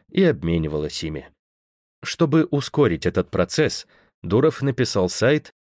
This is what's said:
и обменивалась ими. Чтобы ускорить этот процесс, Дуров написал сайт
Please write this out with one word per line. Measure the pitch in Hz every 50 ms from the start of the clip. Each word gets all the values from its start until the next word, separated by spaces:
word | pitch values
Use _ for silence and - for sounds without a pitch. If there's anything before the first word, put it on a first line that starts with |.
| _ _
и | - 185 196
обменивалась | 170 - - - 82 85 - - 76 76 76 76 76 - - -
ими. | 78 78 71 - - _ _ _ _ _ _ _ _ _ _ _ _ _ _ -
Чтобы | - - - 165 147 139 160 156
ускорить | - - 143 - - - 147 143 113 85 78 -
этот | 90 - - 90 -
процесс, | - 87 87 - - - 156 110 - - - _ _ _ _ _ _ _ -
Дуров | 87 95 120 139 156 - - 131
написал | 139 123 - 123 - - 101 92 90
сайт | - - 110 127 151 151 - - _ _ _